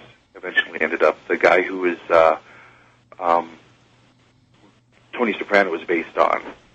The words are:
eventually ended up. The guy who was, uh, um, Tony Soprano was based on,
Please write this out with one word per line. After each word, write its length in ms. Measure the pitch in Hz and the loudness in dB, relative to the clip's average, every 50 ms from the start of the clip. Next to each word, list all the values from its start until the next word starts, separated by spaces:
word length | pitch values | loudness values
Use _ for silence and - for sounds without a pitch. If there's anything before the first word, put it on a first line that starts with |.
| - - _ _ _ _ _ | -20 -20 _ _ _ _ _
eventually 440 | 95 92 90 - - - - 85 - | -14 -12 -4 -4 -4 -4 -4 -6 -6
ended 240 | 80 80 87 - 82 | -4 -4 0 2 2
up. 140 | 78 - - - - | 2 2 0 -4 -6
The 80 | 87 | -2
guy 280 | 80 - 85 85 90 90 | 2 4 4 4 4 2
who 160 | 90 95 92 | -2 -6 -4
was, 180 | 90 87 82 78 - - | -2 -4 -4 -4 -4 2
uh, 280 | 85 82 82 80 78 - - - - - - - _ _ _ _ _ _ _ _ - - | 4 4 6 4 2 0 -6 -16 -20 -20 -20 -20 _ _ _ _ _ _ _ _ -16 -8
um, 380 | 92 85 85 85 82 82 82 80 _ _ _ _ _ _ _ _ _ _ _ _ _ _ _ _ _ _ _ _ _ _ _ _ _ _ _ _ _ _ - | -2 0 0 0 -2 -4 -12 -20 _ _ _ _ _ _ _ _ _ _ _ _ _ _ _ _ _ _ _ _ _ _ _ _ _ _ _ _ _ _ -6
Tony 200 | - 120 107 - - | -4 -4 -4 -4 -6
Soprano 340 | - - 101 101 98 90 | -4 0 2 2 2 2
was 120 | 82 82 80 | -2 -6 -4
based 340 | - 87 82 82 - - 85 | -4 -4 -4 -4 -4 0 0
on, 240 | 80 80 78 82 82 - - - _ _ | 2 2 0 -2 -4 -10 -18 -20 _ _